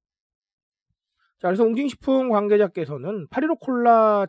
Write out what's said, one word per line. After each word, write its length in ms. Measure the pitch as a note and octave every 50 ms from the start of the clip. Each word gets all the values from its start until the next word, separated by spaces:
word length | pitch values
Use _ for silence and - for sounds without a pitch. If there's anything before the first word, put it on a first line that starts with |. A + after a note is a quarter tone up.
| _ _ _ _ _ _ _ _ _ _ _ _ _ _ _ _ _ _ _ _ _ _ _ _ _ _ _ _
자, 80 | -
그래서 160 | F3+ F#3 G3+ A#3
웅진식품 640 | A3+ A#3 A#3 C#4+ C#4 - - - C4+ C4 C4 C4 B3
관계자께서는 1000 | A3 G3+ G#3 G#3 G#3 G#3 G#3+ - - F#3+ D#3+ B2+ D3 C3+ B2+ F3 A3 G#3 D#3 -
팔일오 260 | - C4 D4 D#4 E4
콜라 720 | - - - B3+ A#3+ A#3+ A#3 A#3 A3+ A3 G#3+ G#3 G3+ G3